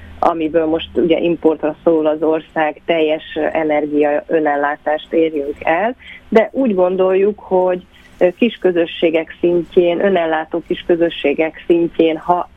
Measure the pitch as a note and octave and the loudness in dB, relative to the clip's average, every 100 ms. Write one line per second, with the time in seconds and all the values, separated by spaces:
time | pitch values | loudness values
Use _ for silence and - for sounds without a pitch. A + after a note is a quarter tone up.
0 | - - - E3 D#3 D#3+ D#3+ E3 - - | -20 -4 -2 0 -2 0 0 -2 -4 -2
1 | E3 D#3+ E3+ D#3+ D#3 D3+ D3+ D3+ E3+ D#3+ | 0 2 0 0 0 0 -4 -2 0 2
2 | D#3 D#3 D#3+ D#3+ - D#3+ D3+ D3 - E3 | 0 0 -2 -2 -4 -4 -4 -4 -4 0
3 | D#3 D#3 - D#3+ D3+ D#3+ D#3 D3 D3 D3 | 0 -2 -6 -6 -4 -2 0 -2 0 0
4 | D3 D3 - E3 D3+ C#3+ C#3+ D3+ D3 D3+ | 0 -2 -2 0 0 0 -2 -4 -4 -4
5 | - E3+ D#3+ D#3 C#3 - - E3 A3 - | -2 0 0 -2 -6 -4 -2 0 -2 -6
6 | - - - A3 G#3+ B3+ C4+ F#3 F3+ F#3 | -16 -20 0 2 2 0 0 2 2 2
7 | F#3 F#3+ G3+ G3+ - F#3 F#3 F#3 - - | 2 2 0 -2 -2 0 2 -2 -8 -20
8 | - - F3+ - A#3+ - F#3 E3+ E3 - | -20 0 0 2 -2 2 0 2 -2 0
9 | E3+ D#3+ D#3+ - F3 F3 E3 F#3 F3 E3 | 0 0 -4 -2 0 0 2 2 2 2
10 | G3+ F#3 E3 D#3+ D#3+ E3+ - F3 - E3+ | 2 2 0 -2 -2 -6 -6 -6 -2 0
11 | E3+ - C#3+ C#3+ D#3+ - - E3+ E3+ - | 0 0 -2 0 -2 -4 0 2 2 2
12 | E3 D#3 - F3 - | 0 0 -2 -2 -2